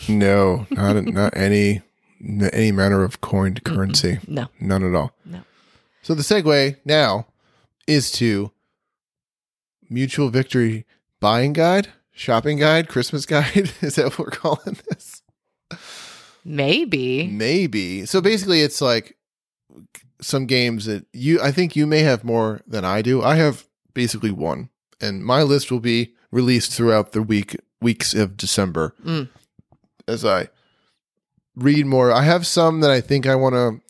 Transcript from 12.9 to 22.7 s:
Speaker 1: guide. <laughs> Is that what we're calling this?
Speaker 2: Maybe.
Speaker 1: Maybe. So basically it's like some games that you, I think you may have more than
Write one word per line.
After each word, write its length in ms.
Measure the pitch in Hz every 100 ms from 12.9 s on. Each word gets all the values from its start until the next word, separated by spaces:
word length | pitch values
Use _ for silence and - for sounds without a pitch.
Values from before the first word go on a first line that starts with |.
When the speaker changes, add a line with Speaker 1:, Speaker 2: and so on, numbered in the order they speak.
| 127 120 147 -
Speaker 1:
guide. 460 | 151 135 202 190 -
<laughs> 40 |
Is 140 | 151 147
that 220 | 131 -
what 20 |
we're 60 | 151
calling 460 | - 160 147 - - -
this? 320 | - - - _ _ _ _ - - - - - - - _ 170
Speaker 2:
Maybe. 800 | 147 131 226 302 143 127 131 165
Speaker 1:
Maybe. 800 | 104 110 175 170 110 90 95 98
So 160 | 190
basically 400 | 185 220 196 165
it's 200 | 147 -
like 360 | 135 117 - - _ _ _ _ _ - - - - _
some 240 | - 139 131
games 400 | 127 123 113 110
that 200 | 104 -
you, 280 | - 135 170
I 100 | 139
think 240 | 139 175 151
you 100 | 151
may 140 | 156
have 240 | 156 117
more 380 | 117 117 110 107
than 180 | -